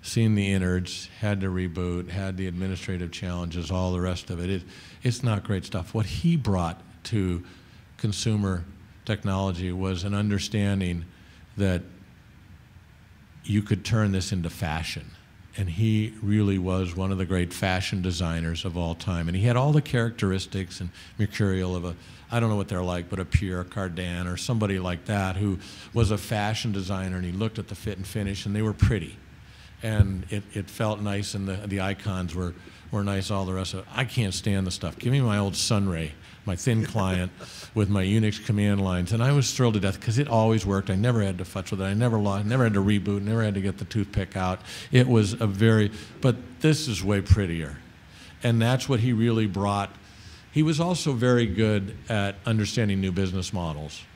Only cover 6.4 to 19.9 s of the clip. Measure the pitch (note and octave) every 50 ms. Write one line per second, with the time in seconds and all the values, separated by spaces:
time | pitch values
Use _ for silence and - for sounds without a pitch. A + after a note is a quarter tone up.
6.4 | A#2+ - G2 F#2 F2 E2 F2 - - - - - - - - G#2+ F#2+ F#2 F2 F2
7.4 | F2 - - - - - - - - - - - - A2 G2+ - - A#2 G#2+ G#2
8.4 | G2+ G2 F#2 F2 E2+ - - - - - - - - - A2 G2+ - G2+ F#2+ F#2+
9.4 | G2 G2 F#2 E2+ F#2 F#2 F2+ F#2 F#2+ F#2+ F#2+ F2 F2 G2+ G2+ G2+ G#2 G#2+ G2+ G2
10.4 | - - - G#2+ G2+ G2+ G2+ G2 F#2 F2+ F2 E2+ E2+ - - - - - - -
11.4 | - - - G2 G2+ F#2+ F2+ F2 - - - - - - - - - - - -
12.4 | - - - - - - - - - - - - - - - - - - - -
13.4 | - - G#2 G#2 G2+ - G#2+ F#2 - - A2 A2 G#2+ G2+ G2 F#2+ F2+ - - F#2
14.4 | E2 E2+ - - - E2 D2+ D#2+ E2 - - D#2 - - - - - - - -
15.4 | - - - - G2 F2+ E2 F2+ A2+ A2 A2 G#2+ G#2+ A2 A2 - G#2+ G2+ G#2 G#2+
16.4 | G#2 G2+ G2 F#2+ F2+ F#2 F#2 F#2 F#2+ F2 E2+ F2+ F#2+ F#2+ G2 F#2 F#2+ E2 F#2+ F2+
17.4 | F2 E2+ - - - F#2+ F#2 F2+ F2+ - - G2 F2+ F#2 F2 E2 F#2 E2 E2 E2
18.4 | E2 E2 E2 E2 - F#2+ E2 F2 E2+ E2+ E2 - - - F2+ E2+ E2+ E2 F2 F#2+
19.4 | G2+ A#2+ A#2+ B2 C3 D3 D3+ D3+ D3 -